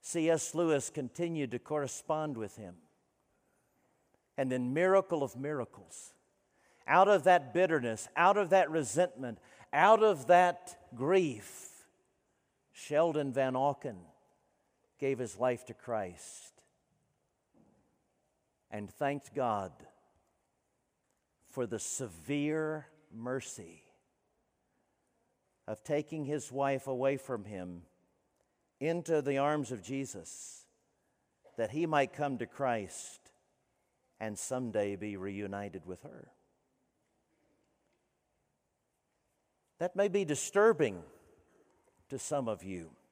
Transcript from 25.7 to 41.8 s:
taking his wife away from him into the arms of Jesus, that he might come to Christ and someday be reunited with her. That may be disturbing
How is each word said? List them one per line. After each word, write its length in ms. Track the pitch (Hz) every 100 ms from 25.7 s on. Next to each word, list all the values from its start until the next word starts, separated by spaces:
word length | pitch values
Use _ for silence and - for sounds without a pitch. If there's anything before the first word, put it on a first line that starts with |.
| 107
taking 420 | - 147 147 160 139
his 260 | 147 -
wife 340 | 131 139 135 135
away 320 | 127 135 139
from 280 | 135 120 101
him 360 | 101 90 87 87 _ _ _ _ _ _ _ _ _
into 420 | 147 170 165 160
the 160 | 135 135
arms 340 | 143 151 127
of 100 | 120
Jesus, 840 | 90 135 131 101 85 - - - - _ _ _ _ _ _ _ _ -
that 140 | 110
he 140 | 135 165
might 280 | 156 135
come 240 | - 147 127
to 80 | 117
Christ 840 | - 135 117 95 - - - _ _ _ _ _ _ _ _ _ _
and 180 | 110 104
someday 580 | - 127 123 107 101 101
be 180 | 104 98
reunited 680 | 95 101 101 101 101 92 82
with 180 | 90
her. 260 | - - - _ _ _ _ _ _ _ _ _ _ _ _ _ _ _ _ _ _ _ _ _ _ _ _ _ _ _ _ _ _ _ _ _ _ _
That 160 | 175 180
may 140 | 202
be 160 | 190 180
disturbing 760 | 143 - 202 214 175 131 90 82 - _ _ _ _ _ _